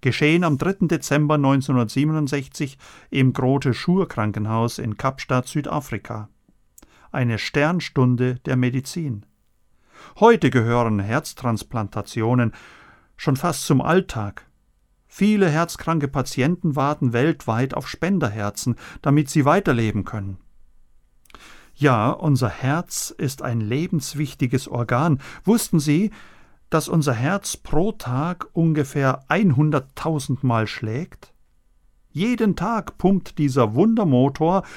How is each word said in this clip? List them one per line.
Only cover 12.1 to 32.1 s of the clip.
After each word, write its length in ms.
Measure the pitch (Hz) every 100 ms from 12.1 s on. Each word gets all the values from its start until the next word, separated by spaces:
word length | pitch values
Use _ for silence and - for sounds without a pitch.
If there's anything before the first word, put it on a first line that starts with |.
| - 110 127 117 - - - - - _ _
schon 200 | - 135
fast 280 | 175 143
zum 160 | - 143
Alltag. 640 | - 175 185 120 104 - - _ _ _ _ _ _
Viele 420 | - 202 214 190
herzkranke 600 | 151 170 - - 160 143
Patienten 680 | 139 127 - 131 175 170 143
warten 380 | 139 151 127
weltweit 580 | 120 147 160 - 113 135
auf 160 | - 127
Spenderherzen, 880 | - 165 196 143 107 104 - - 120 - -
damit 300 | - 143 147
sie 160 | 160 139
weiterleben 580 | 175 196 123 110 101
können. 320 | 92 110 95 92 - - - - _ _ _ _ _ - - - - -
Ja, 340 | 143 120 110
unser 400 | - 156 131 123
Herz 640 | - 127 151 175 - - -
ist 240 | 143 -
ein 180 | 127 117
lebenswichtiges 1080 | 107 127 175 165 - 143 151 - 131 131 -
Organ. 500 | 123 117 120 165 151 - -
Wussten 380 | - 226 - 170
Sie, 320 | 147 151 214 - - - - _ _
dass 180 | 160 151
unser 260 | 165 143
Herz 420 | 113 131 196 - -
pro 340 | - 147 196
Tag 560 | 220 - 127 160 180 -
ungefähr 720 | - 165 156 139 147 139 127 -
einhunderttausend 1200 | 165 208 131 151 147 - - 156 156 - 135
Mal 240 | 131 117 110
schlägt? 680 | - 110 117 180 - - _ _ _ _ _ _ _ _